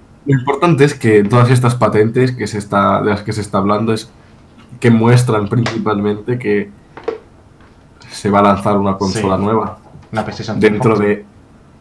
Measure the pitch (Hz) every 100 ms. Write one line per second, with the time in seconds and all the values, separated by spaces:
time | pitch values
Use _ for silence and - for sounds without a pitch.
0 | - - - 135 127 143 175 131 147 147
1 | 113 107 101 123 120 127 123 - 107 107
2 | 107 123 127 123 101 104 101 101 98 101
3 | 104 101 - 101 98 101 98 107 113 110
4 | - - - - - - - - 120 113
5 | 113 123 120 110 101 123 113 107 107 104
6 | 104 104 - 123 107 101 101 - - -
7 | - - - - - - - - - -
8 | - - 101 101 101 101 107 101 98 95
9 | 95 92 98 95 101 110 101 - - -
10 | - 110 107 - 110 101 107 101 113 104
11 | 104 101 - - - - _ _